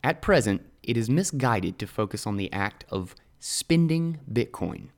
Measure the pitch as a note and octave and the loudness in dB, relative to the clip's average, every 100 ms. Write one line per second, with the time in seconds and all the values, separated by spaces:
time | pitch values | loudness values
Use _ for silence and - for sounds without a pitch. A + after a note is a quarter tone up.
0 | - E3 - F#3 G#2+ G2 - _ - A#2 | 0 -2 4 4 4 0 -2 _ -2 0
1 | A2+ C#3+ F#3 C#3+ B2+ A2 F2+ F#2 G#2 - | 2 2 2 0 2 2 0 -4 -8 -4
2 | G#2+ G#2 - G2+ F#2+ G2 G2+ - - F#2+ | -4 -4 -4 -4 -2 -4 -4 -6 -8 -6
3 | F2+ - _ _ - - - E3 E3+ E3 | -6 -12 _ _ -6 -6 2 4 4 2
4 | E3 D#3 C#3 A#2 - - F2 D2+ - | 0 -4 -4 -2 -2 -4 -6 -6 -14